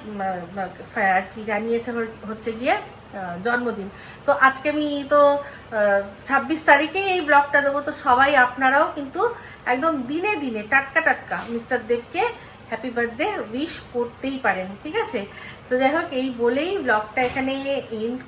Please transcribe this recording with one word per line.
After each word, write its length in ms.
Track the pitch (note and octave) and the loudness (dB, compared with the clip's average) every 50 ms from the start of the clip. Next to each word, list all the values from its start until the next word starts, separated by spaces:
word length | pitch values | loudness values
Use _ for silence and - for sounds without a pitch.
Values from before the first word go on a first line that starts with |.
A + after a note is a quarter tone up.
| A#3 | -10
উম, 160 | G#3+ G#3 G3+ | -10 -8 -6
আহ, 800 | G3 F#3+ F#3 F3+ E3+ E3+ F#3+ G3+ F#3+ F3+ - - - - - A#3+ | -4 -4 -4 -6 -8 -10 -8 -8 -8 -8 -10 -14 -16 -8 -2 0
আর 220 | G#3 F#3+ F#3 F#3+ G3 - - | 2 2 2 2 0 -4 -8
কি 80 | A3+ G#3+ | -10 -6
জানিয়েছে 480 | A3 G#3+ G#3 A3 A#3 A#3 A#3 A#3 B3 | -4 -4 -2 0 0 -2 -2 -2 -4
হ-, 360 | A#3 A#3 A3+ A3 - - - G#3 | -4 -4 -4 -6 -8 -10 -10 -10
হচ্ছে 220 | A3 G#3+ - A#3 | -10 -8 -8 -8
গিয়ে, 220 | A3 A3 B3 D4 F#4+ | -6 -2 0 0 0
আহ, 680 | G#4 - - - - - - - G3+ F#3 F3+ F3 F3 F#3 | 0 -2 -8 -16 -18 -18 -14 -12 -10 -8 -8 -8 -4 -2
জন্মদিন। 460 | A#3 A#3+ B3+ B3 A#3 G#3 G3+ F#3+ G3 - - - - - - - | 0 0 0 0 -2 -4 -4 -8 -10 -12 -14 -18 -18 -18 -2 2
তো 60 | - | 2
আজকে 380 | C#4 - C4+ C4+ C4+ - - D4+ | 6 6 6 6 4 2 0 -2
আমি 360 | D4 D4+ D4+ D4 D4 C#4+ C#4+ C4+ | 0 0 0 -2 -2 -4 0 4
তো, 120 | D4 C#4+ C#4+ C#4+ | 6 8 8 8
আহ, 720 | C#4+ C#4+ C#4+ - - - - - A#3 G#3+ G#3 G3+ G3+ G3+ G3+ G3+ - - - | 6 4 -2 -8 -14 -16 -12 -4 0 2 4 4 4 2 2 -2 -10 -14 -4
ছাব্বিশ 400 | - C4+ C4+ A#3+ B3+ D#4+ D#4 - | 0 0 0 2 0 -2 2 6
তারিখেই 380 | - D4 C#4+ D#4 D4 - F#4+ G4 | 6 6 6 6 2 -2 -2 0
এই 180 | G4 F#4 F4+ | 0 0 0
ব্লগটা 400 | D#4 C#4+ D4 C#4+ C#4+ - - C#4+ | 4 6 6 6 6 6 4 4
দেবো, 200 | C#4+ C#4 C#4 C#4+ | 4 2 0 0
তো 100 | C#4+ D4+ C#4+ - - | -2 -4 -6 -2 2
সবাই 320 | C#4 B3 B3 C4+ C#4 D4 | 4 6 6 6 6 6
আপনারাও 560 | C4 B3 B3 - C4+ C4 C4 C#4 C#4+ D#4+ D#4+ - | 6 6 4 2 2 2 4 4 4 4 2 0
কিন্তু 340 | D#4 C#4 C4 - F4 G#4 A#4+ - - - - - - - | -6 -8 -6 -2 0 0 0 0 -4 -10 -16 -18 -8 -2
একদম 360 | - B3+ C4 C#4+ E4 D#4+ C4+ | -2 0 0 2 0 0 -2
দিনে 340 | A#3+ A#3 D4 E4+ F#4 G#4+ G#4 | -4 -4 -4 -2 -2 -2 -2
দিনে 280 | D#4 C#4+ B3+ A3 G#3+ G#3 G#3+ | -2 -4 -4 -4 -6 -2 0
টাটকা 320 | C4+ C#4 C#4 - - E4 | 0 0 0 0 -2 0
টাটকা 360 | D#4+ D4 - - - - F3+ F3 F#3+ A3 | 2 2 0 0 -4 -6 -8 -8 -6 -6
মিস্টার 380 | A#3 A#3 - - C4 A#3 G#3+ | -6 -8 -4 -4 -4 -4 0
দেবকে 320 | A3 A#3+ A#3 - - - F4 A4 A#4+ A4+ - - - - - - | -2 -2 -2 -2 -4 -2 -2 -2 -2 -2 -6 -14 -18 -20 -20 -10
হ্যাপি 220 | - A#3 - - B3+ | -10 -8 -8 -8 -6
বার্থডে 420 | A3+ A#3+ A#3 A3+ A3 A#3 D#4+ G#4+ G4+ F4 A3+ G3+ A3 | -2 -2 -2 -2 -2 -2 -2 -2 -2 -4 -6 -6 -4
উইশ 260 | C4 D4+ E4+ - - - - - | -4 -4 -6 -6 -12 -14 -6 -4
করতেই 460 | B3 A#3 A#3+ - - - C4+ C#4 C4 - | -4 -4 -4 -6 -6 -6 -6 -4 0 0
পারেন, 240 | G#3+ F#3+ F#3 F#3 F#3+ G3+ - - | 0 0 0 -4 -8 -10 -10 -10
ঠিক 120 | D4+ E4 | -4 -4
আছে? 300 | A4+ A4 - - A3 G3 - - - - - - - - - | -4 -2 -2 -4 -6 -6 -8 -12 -16 -16 -16 -16 -18 -4 -2
তো 100 | B3+ B3+ | 0 2
যাই 160 | C4 C4 D4 | 4 4 2
হোক, 100 | E4 F4 E4+ | 2 0 -2
এই 220 | C#4+ B3+ C4 C4+ B3 | -2 -2 -2 -2 -2
বলেই 400 | A3+ A#3 A#3+ B3+ C#4 D#4 F4+ G4+ | 0 0 2 2 2 0 0 -2
ব্লগটা 440 | F#4+ C#4+ B3 A3 G#3+ G#3+ - - C4 | -2 0 2 0 0 0 -2 -2 -2
এখানে 600 | B3+ B3 - C4+ C4 C4 C4+ C4+ C#4 C#4 C#4 C4+ - - | -2 0 0 -2 -2 -2 -4 -4 -4 -4 -4 -4 -4 -6
এন্ড 280 | A3+ G#3+ A3 A#3 B3+ B3+ C4 | -6 -4 -4 -4 -4 -6 -10